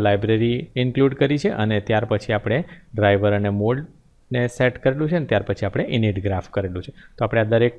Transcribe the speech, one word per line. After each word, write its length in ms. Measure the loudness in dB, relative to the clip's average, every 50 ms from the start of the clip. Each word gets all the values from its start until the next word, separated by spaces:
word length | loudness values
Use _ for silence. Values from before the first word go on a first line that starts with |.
| 4
લાઇબ્રેરી 500 | 2 2 2 2 0 2 2 2 0 0 -2 -6 -6 -4 -2 -2
ઇન્ક્લુડ 320 | 0 2 2 2 2 2 2
કરી 200 | 0 0 2 0 0
છે 60 | -2 -2 0 0
અને 140 | 0 0 0 0
ત્યાર 180 | 0 0 0 0 0
પછી 240 | -2 -2 -2 -2 -4
આપણે 220 | -2 -2 -2 -2 -2 -2 -6 -12 -20 -20 -10 -2
ડ્રાઈવર 360 | 2 4 4 4 4 4 2 2 2
અને 120 | 0 0 0 0
મોડને 840 | 0 0 -2 -2 -4 -10 -16 _ _ _ _ _ _ -6 -2 -2 -2 -2 0
સેટ 260 | 0 0 0 0 0 -2
કરેલું 260 | -2 0 0 -2 -2 -2
છે 100 | -2 0
ને 40 | 0
ત્યાર 140 | 0 0 0 -2
પછી 180 | -4 -4 -4 -4
આપણે 200 | -2 -4 -4 -2 0
ઇનિટ 220 | 0 2 2 0 0 -2
ગ્રાફ 220 | -2 -2 -4 -4 -4 -4
કરેલું 300 | -4 -4 -2 -4 -8 -10
છે. 60 | -12 -16 -20 -20 -16 -6
તો 40 | -4 -4
આપણે 180 | 0 0 0 2
આ 60 | 2 2
દરેક 200 | 4 2 2 0